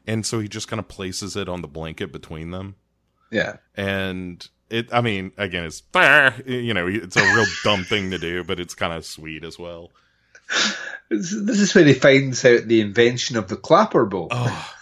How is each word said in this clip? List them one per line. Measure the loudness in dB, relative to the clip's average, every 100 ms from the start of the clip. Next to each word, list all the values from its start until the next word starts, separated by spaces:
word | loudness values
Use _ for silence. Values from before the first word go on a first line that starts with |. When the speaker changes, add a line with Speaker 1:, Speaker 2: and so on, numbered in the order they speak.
| -6
Speaker 1:
And | -6 -4
so | -4
he | -6
just | -8 -8
kinda | -8
places | -10 -10 -8 -8 -8 -8
it | -6
on | -8
the | -10
blanket | -10 -10 -10 -10
between | -12 -14 -12 -10
them. | -10 -12 -16 _ _ _ _ -8
Speaker 2:
Yeah. | -4 -4 -8 _ -6
Speaker 1:
And | -4 -2 -4 -6 -10 -14 -20 _ -6
it, | -6 -2
I | 0
mean, | 0 -2 -6 -6
again, | -4 -4 -6
it's, | -12 _
<laughs> | 2 6 6 6 0 -6
you | -4 -2 0
know, | 0
it's | -2 -2 2
a | 4 4
real | 2 0
dumb | 0 0
thing | 0 -2 -2
to | -4
do, | -4 -6
but | -6 -6
it's | -8 -6
kinda | -6 -6
sweet | -10 -14 -14 -14
as | -14 -14
well. | -14 -16 -18 _ _ _ _ -20 -4 -2 -2 -4 -12 -14 -6
Speaker 2:
This, | -6 -4
this | -4 -2 2
is | 4
where | 8 8
he | 8
finds | 6 6 2 4 6
out | 6 6
the | 2
invention | 2 2 2 2 -4 -4
of | -4
the | -6
clapper | 2 4 4 2 0
bowl. | -2 -6
Speaker 1:
Oh. | -4 -4 -6 -12 -18